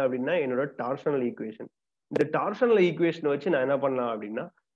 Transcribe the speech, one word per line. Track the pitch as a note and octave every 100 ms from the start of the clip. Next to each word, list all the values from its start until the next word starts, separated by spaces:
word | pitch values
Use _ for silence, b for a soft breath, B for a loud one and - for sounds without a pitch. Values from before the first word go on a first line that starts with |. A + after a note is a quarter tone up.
| C3+
அப்படின்னா | B2 C3 F3
என்னோட | C3+ B2+ C#3+ -
torsional | B2 C3+ - C#3+ A#2+
equation. | A2 A2 G#2+ - _ _ _ -
இந்த | - D3+ D3+
torsional | D#3+ G#3 A#3+ G#3+ F3+
equation | D#3+ E3+ E3 D3
வச்சு | C#3+ D#3+ D3+
நான் | C3
என்ன | C#3 C#3
பண்ணலாம் | B2+ A#2+
அப்படின்னா | A2 G#2 A2+ F3 - _